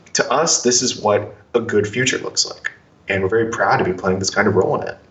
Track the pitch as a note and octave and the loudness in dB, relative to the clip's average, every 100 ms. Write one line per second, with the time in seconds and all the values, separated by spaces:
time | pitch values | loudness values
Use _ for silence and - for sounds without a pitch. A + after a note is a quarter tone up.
0 | - - - C3 E3 - B2 B2 B2 - | -8 -2 0 2 2 2 2 2 0 -2
1 | G#2 G2+ - - _ A#2+ A2 G#2 G2+ B2 | 2 0 -2 -14 _ -2 0 0 0 -2
2 | B2 - - - - - - - _ _ | -2 -2 -4 -4 -4 -4 -12 -12 _ _
3 | - G2 F#2+ A2+ A2+ - G2 G2+ F#2 F2+ | -4 -2 2 0 0 0 2 2 0 0
4 | F#2+ F#2+ - G2+ G#2 F#2 - - - - | -2 0 -2 0 2 2 2 -2 -6 -12
5 | - | -18